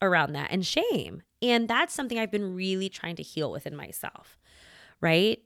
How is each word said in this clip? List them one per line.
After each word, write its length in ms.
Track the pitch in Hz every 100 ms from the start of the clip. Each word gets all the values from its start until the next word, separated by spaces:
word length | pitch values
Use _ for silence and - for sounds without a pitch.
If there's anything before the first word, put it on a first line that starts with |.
around 320 | 196 175 143
that 180 | 147 143
and 140 | 190
shame. 580 | 180 - 453 277 120 123 - _
And 260 | 247 240 226
that's 240 | 233 339
something 260 | - 262 233
I've 120 | 220
been 240 | 208 202
really 340 | 180 190 190 190
trying 280 | - - 170
to 60 |
heal 300 | 151 - 143
within 240 | 82 - 147
myself, 640 | - - - - - - _ - - - - _
right? 420 | 165 165 202 226